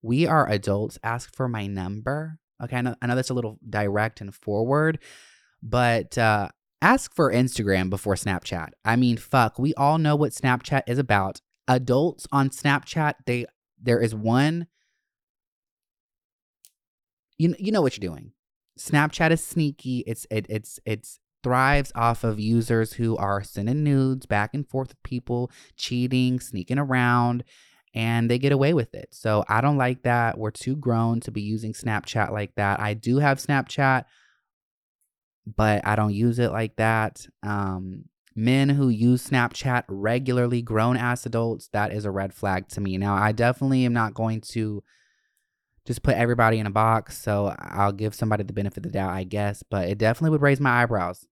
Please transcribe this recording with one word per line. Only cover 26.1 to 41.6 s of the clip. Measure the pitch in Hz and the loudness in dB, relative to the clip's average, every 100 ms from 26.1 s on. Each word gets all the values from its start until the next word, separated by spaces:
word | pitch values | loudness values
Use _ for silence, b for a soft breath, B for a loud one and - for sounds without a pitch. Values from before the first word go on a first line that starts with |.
| 127 127 127 | 2 2 0
sneaking | - 101 87 131 | -4 -10 -4 -2
around, | 143 127 123 123 120 120 123 b b b b | 0 2 4 4 4 0 -6 b b b b
and | 113 113 117 117 | -4 0 2 2
they | 120 | 2
get | 139 | 2
away | 139 135 | 2 4
with | 165 113 | 2 0
it. | - - | -8 -16
So | - 113 107 - | -8 0 0 2
I | 107 | 2
don't | 131 147 | 2 2
like | 127 127 | 0 0
that. | 123 120 117 - | 0 2 0 -2
We're | 107 | -6
too | - - 143 | -6 -6 -4
grown | 131 117 113 117 | 0 2 2 0
to | 117 | -4
be | 110 | -8
using | 104 110 110 | -4 -4 -6
Snapchat | 107 - 107 - 117 104 | -8 -4 -4 -4 -2 -2
like | 104 101 - | -2 -6 -4
that. | 101 98 | -2 -2
I | 107 107 | -2 -4
do | 117 127 | 0 2
have | 147 135 | 2 0
Snapchat, | - 139 127 - 135 131 135 b b b b _ _ _ _ _ _ _ _ _ - | 0 -2 -2 0 2 2 -2 b b b b _ _ _ _ _ _ _ _ _ -14
but | 110 107 104 - | 0 2 2 0
I | 107 | 0
don't | 107 | 0
use | 101 117 117 | 2 0 2
it | 120 | -2
like | 101 113 - | -2 -6 -2
that. | 110 113 110 - - _ | 0 0 -2 -6 -20 _
Um, | 104 101 98 92 92 92 - _ _ - | -6 -4 -4 -6 -8 -14 -18 _ _ -2
men | 113 131 139 | 2 4 4
who | 143 135 | 4 2
use | 110 117 123 - | 4 4 2 2
Snapchat | 131 120 - 135 123 - | 0 0 -2 -2 -2 -2
regularly, | 98 104 120 131 123 123 120 | -4 -2 0 0 0 2 0
grown-ass | 117 110 117 123 120 120 - | 0 0 2 2 0 -4 -4
adults, | 117 117 113 | -2 -2 -4